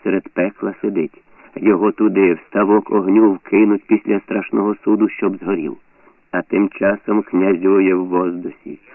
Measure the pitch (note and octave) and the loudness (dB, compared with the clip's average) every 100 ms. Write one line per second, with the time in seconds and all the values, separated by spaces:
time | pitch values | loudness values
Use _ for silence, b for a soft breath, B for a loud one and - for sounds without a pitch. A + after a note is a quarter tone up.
0 | - F#2+ - - F#2 - G2+ F#2+ G#2+ F#2+ | -4 -4 -4 -6 -6 -6 -10 -6 -6 -4
1 | D2+ - _ b b - G#2 F#2 G#2 - | -6 -10 _ b b -2 0 2 0 0
2 | G#2+ F#2+ F#2+ D#2+ _ G2+ G2+ G#2 - G#2+ | 0 4 2 2 _ -2 2 2 2 -2
3 | F#2+ G#2 A2 F#2 - G2+ G#2+ G2+ - A2 | 2 4 4 0 0 2 2 0 0 -2
4 | - G2+ - G#2 - A2 - - - G#2 | 0 -4 -2 -6 -4 -2 -2 -2 -2 2
5 | G#2+ - G2 F#2+ E2 F#2+ D2+ A#1 _ b | 0 0 -4 -4 -4 -4 -4 -10 _ b
6 | b b _ F2+ - F#2+ G2+ - G2 G#2 | b b _ -6 -2 -2 -2 0 -2 -2
7 | - G#2+ G#2 F2+ F#2+ F2 F#2+ G2 F#2+ F#2 | -2 -2 0 0 0 2 2 2 2 0
8 | F2+ F2+ F2+ F2 E2+ - - - B | -2 -2 -2 -6 -12 -14 -18 -18 B